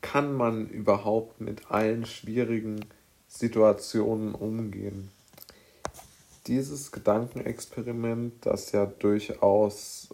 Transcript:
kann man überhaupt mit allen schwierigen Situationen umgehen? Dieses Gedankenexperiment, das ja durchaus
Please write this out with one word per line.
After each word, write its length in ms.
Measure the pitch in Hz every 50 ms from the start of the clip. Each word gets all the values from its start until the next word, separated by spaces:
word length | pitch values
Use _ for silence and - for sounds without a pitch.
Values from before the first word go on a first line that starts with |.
| - - -
kann 180 | 143 147 143 139
man 320 | 135 123 117 113 110 107
überhaupt 760 | - - - 107 107 101 98 - 107 107 113 113 - - _ 110
mit 280 | - - - - -
allen 360 | - 104 110 110 113 117 113
schwierigen 760 | 113 - - - 104 107 123 123 113 117 113 104 110 107 107 104 101 - _ _ _ _ _ _ _
Situationen 1040 | - - - 120 113 110 107 107 104 98 - - - 113 107 113 113 110 110 107 -
umgehen? 760 | - 101 107 110 113 113 107 98 98 98 101 98 98 98 95 - _ _ _ _ - - - - - _ _ _ _ _ - - - - - - _ _ _ - - _
Dieses 440 | - 120 131 135 143 147 139 - -
Gedankenexperiment, 1600 | - - - - 104 110 120 123 - - - - 117 - - - - - 113 120 117 120 117 117 117 113 120 120 117 - -
das 260 | - - 104 - - -
ja 140 | 104 101
durchaus 1200 | 101 - - - 104 104 104 104 - - - - 101 98 107 107 104 101 - - - - - - -